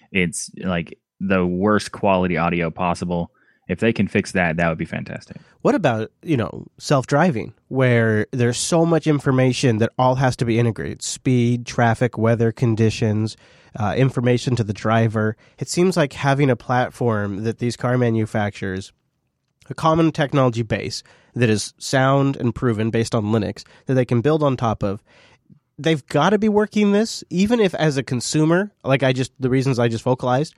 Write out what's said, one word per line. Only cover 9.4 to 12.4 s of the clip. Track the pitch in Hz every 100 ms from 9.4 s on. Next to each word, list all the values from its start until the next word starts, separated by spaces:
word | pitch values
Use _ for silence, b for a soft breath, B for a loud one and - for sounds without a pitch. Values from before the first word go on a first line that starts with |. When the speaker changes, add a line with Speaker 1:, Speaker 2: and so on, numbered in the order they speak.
| 131 123 131 107
Speaker 2:
that | 113 -
all | 127 127
has | 131 -
to | 117
be | 113
integrated? | 117 - 73 -
Speed, | - - 135 123 120 120 120
traffic, | - 117 113 123 -
weather | 113 113